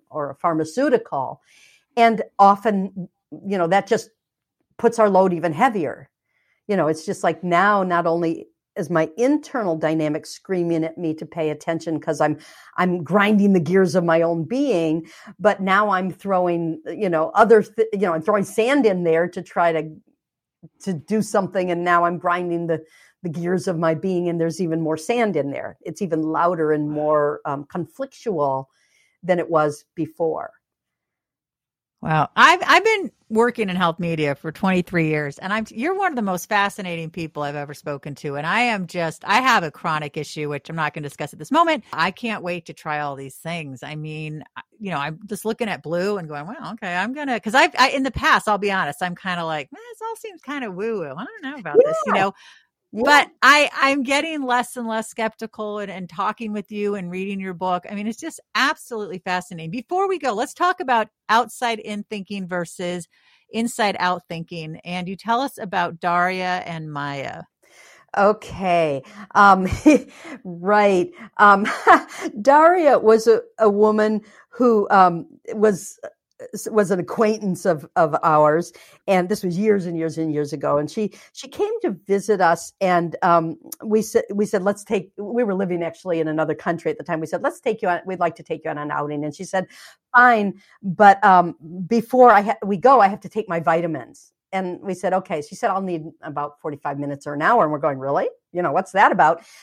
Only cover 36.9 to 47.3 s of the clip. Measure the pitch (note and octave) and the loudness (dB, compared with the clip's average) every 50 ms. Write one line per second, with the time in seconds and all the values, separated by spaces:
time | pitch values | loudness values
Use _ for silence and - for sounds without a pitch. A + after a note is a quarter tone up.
36.9 | E3+ E3 E3 D#3 - F3+ D#3+ D3+ - D3+ D3 C#3+ D3 D3 C#3+ C#3+ C#3+ - - D3+ | -8 -8 -10 -10 -10 -10 -10 -8 -8 -6 -6 -6 -6 -8 -10 -10 -12 -12 -10 -10
37.9 | C#3+ C#3 - D3+ C#3 - - D3 C#3 C#3+ D3+ E3+ F#3+ A3 B3 A#3+ A3 G3 F3+ D#3+ | -10 -8 -10 -12 -14 -10 -10 -8 -8 -6 -4 -2 0 0 0 0 -2 -4 -6 -6
38.9 | - F3 E3 D#3+ D#3 - - - G3+ A#3+ B3+ C4 A#3 G#3 E3+ D3+ - - - E3+ | -4 -4 -4 -4 -6 -8 -4 0 0 2 4 4 2 2 2 -2 -8 -6 -4 -4
39.9 | D#3 D3+ D3+ D3 - D#3+ C#3+ - - D#3+ D3+ D3 D3 C#3+ - - E3 E3 D#3 D3 | -4 -2 -4 -6 -8 -10 -10 -8 -8 -8 -6 -6 -6 -8 -8 -10 -6 -4 -4 -4
40.9 | - D#3+ D3 C#3 - - D3+ - - - D3+ - C4+ D#4+ F4 E4 D#4 A#3 - - | -6 -8 -12 -12 -10 -10 -12 -12 -12 -16 -8 -2 2 2 2 2 0 -2 -4 -8
41.9 | - D3+ E3 F#3+ F#3+ - A#3+ A3+ G#3 D#3+ E3 F3 F3+ E3+ - - D#3 - - E3 | -2 -2 -2 -2 -2 -6 -8 -8 -8 -6 -6 -6 -8 -8 -8 -14 -18 -12 -8 -6
42.9 | D3+ D3 D3 C#3+ C#3 C3+ C#3 C3 - - - E3 E3+ E3+ D#3 C#3 C3 B2 C#3+ C#3 | -4 -4 -4 -6 -8 -10 -12 -16 -16 -14 -10 -8 -8 -8 -8 -10 -14 -14 -14 -12
43.9 | D3+ D3+ D3+ D#3 D#3 D#3 D#3 D#3 D3+ D3+ - _ - - - _ _ - G#3+ F#3+ | -12 -10 -10 -10 -10 -10 -10 -10 -12 -12 -14 _ -18 -18 -18 _ _ -14 -10 -8
44.9 | E3+ C#3 C#3+ D#3 D#3 - - F#3+ G#3+ - - G#3+ A#3 - A#3 G#3 E3 C3 - D3 | -6 -6 -6 -6 -8 -12 -12 -12 -12 -8 -6 -6 -6 -4 -6 -6 -6 -8 -6 -6
45.9 | E3+ F3 F#3 G#3 G#3 G3 E3 D3+ D3+ C#3+ D3 F#3 B3+ D#4+ - D#3+ G#3+ - G#3+ F3+ | -4 -2 -2 -2 -4 -4 -6 -8 -10 -12 -12 -12 -14 -14 -12 -12 -12 -10 -10 -6
46.9 | F3 F3+ G3 A#3 C4 D4+ D4 C#4 | -4 -4 -4 -4 -6 -8 -4 -4